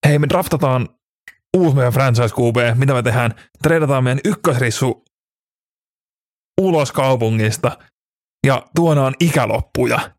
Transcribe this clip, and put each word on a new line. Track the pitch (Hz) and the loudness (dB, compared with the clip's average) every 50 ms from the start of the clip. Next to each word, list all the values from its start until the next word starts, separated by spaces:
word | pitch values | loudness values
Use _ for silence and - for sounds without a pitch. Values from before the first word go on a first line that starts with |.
| - 147 | 0 0
hei, | 147 147 | 2 2
me | 147 143 | 0 0
draftataan | 156 180 190 - - 143 151 139 127 127 123 - - _ _ _ _ _ _ - - _ _ _ - 185 | 0 -2 -2 -2 -2 -2 0 0 0 0 -2 -6 -10 _ _ _ _ _ _ -20 -20 _ _ _ 0 2
uusi | 180 165 135 | 2 2 2
meidän | 139 127 123 117 | 2 2 2 2
franchise | 131 135 135 120 117 123 110 - | 0 0 2 2 2 0 0 0
Q | - 123 117 110 | 0 0 0 0
B, | 120 120 120 113 120 | 0 0 0 0 0
mitä | 135 139 139 | 2 0 0
me | 123 113 | 0 0
tehdään? | 120 113 127 120 117 107 - - _ _ - - | 0 0 0 -2 -2 -4 -8 -12 _ _ -4 -2
Treidataan | - 165 165 156 135 139 131 127 | 0 0 2 0 0 0 0 0
meidän | 123 127 139 - | 0 -2 -2 -2
ykkösrissu | 202 202 - - - 139 120 131 120 107 - 135 131 113 - _ _ _ _ _ _ _ _ _ _ _ _ _ _ _ _ _ _ _ _ _ _ _ _ _ _ _ _ _ _ _ - | -4 -4 -2 -2 -2 0 0 0 -2 -2 -2 -2 -4 -4 -4 _ _ _ _ _ _ _ _ _ _ _ _ _ _ _ _ _ _ _ _ _ _ _ _ _ _ _ _ _ _ _ -2
ulos | 190 190 170 156 143 127 | 0 2 2 0 0 -2
kaupungista | - - 135 135 131 123 117 110 113 110 110 110 110 - - - - - - _ _ _ _ _ _ _ _ _ _ _ - 135 | -2 -2 0 0 0 0 0 0 0 0 0 -2 -2 -2 -4 -4 -4 -6 -14 _ _ _ _ _ _ _ _ _ _ _ 0 0
ja | 135 120 - - - | 0 0 -4 -4 -2
tuodaan | - 170 165 151 143 135 131 135 - | 0 2 2 2 2 0 0 0 0
ikäloppuja. | 175 170 139 160 123 107 110 110 - - - - 123 117 117 117 - - - | 0 0 0 0 0 0 -2 -4 -4 -6 -4 -2 -2 0 -2 -2 -4 -6 -12